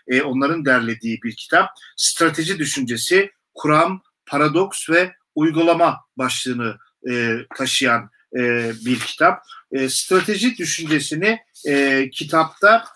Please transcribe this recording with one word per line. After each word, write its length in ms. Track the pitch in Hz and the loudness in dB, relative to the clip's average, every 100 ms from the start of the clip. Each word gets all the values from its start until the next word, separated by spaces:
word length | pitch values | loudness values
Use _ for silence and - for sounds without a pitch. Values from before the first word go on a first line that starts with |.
| - | -2
e, 140 | 127 | 0
onların 420 | 147 127 139 165 | 0 0 -2 0
derlediği 560 | 139 127 117 113 113 110 | 2 2 0 -4 -6 -6
bir 120 | 117 107 | -6 -10
kitap. 320 | - 165 - - - - | 0 0 0 -4 -16 -2
Strateji 600 | - - 165 156 160 170 | -2 2 0 0 -4 -4
düşüncesi, 720 | 147 143 120 117 - 185 196 _ _ | -4 -4 -4 -4 2 2 2 _ _
kuram, 480 | - - 151 175 190 _ _ - | -6 2 2 2 -2 _ _ -6
paradoks 640 | 143 151 156 196 - - | 0 2 2 -2 -4 0
ve 240 | 165 180 - _ | 2 2 -4 _
uygulama 640 | 151 160 156 170 165 165 - _ - | -2 0 2 2 4 2 0 _ -6
başlığını, 600 | 127 - 127 120 113 104 _ _ 127 | -4 -4 -4 -4 -6 -8 _ _ -6
e, 260 | 123 117 113 - - | -2 -2 -4 -6 -8
taşıyan, 540 | 131 - 131 117 120 _ _ 127 | -4 0 2 0 -2 _ _ -2
e, 360 | 120 120 117 110 | 0 0 -2 -4
bir 140 | 117 120 | -2 -2
kitap. 440 | - - 165 185 - - _ | -4 0 2 2 -6 -20 _
E, 160 | 135 131 | -4 -2
strateji 680 | - - 185 196 202 247 240 | -2 0 0 2 0 -2 -2
düşüncesini, 840 | 165 160 156 151 143 156 202 226 _ - 147 | -4 -6 -2 -2 -2 -2 -2 -2 _ -10 -2
e, 400 | 143 139 135 135 | 0 2 0 -2
kitapta, 760 | - 151 160 165 - 202 226 226 | -6 -2 0 0 2 4 4 2